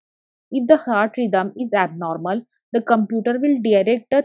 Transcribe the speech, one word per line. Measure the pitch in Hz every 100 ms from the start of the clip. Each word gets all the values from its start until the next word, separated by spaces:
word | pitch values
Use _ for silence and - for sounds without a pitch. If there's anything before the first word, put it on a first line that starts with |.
| _ _ _ _ -
If | 269 240
the | 311
heart | 277 214 214 233
rhythm | 233 190 196 -
is | 240
abnormal, | 208 180 165 170 160 170 214 233 _ _
the | 233
computer | 226 226 208 226 226 247
will | 285 269
direct | 226 202 190 240 220
the | 269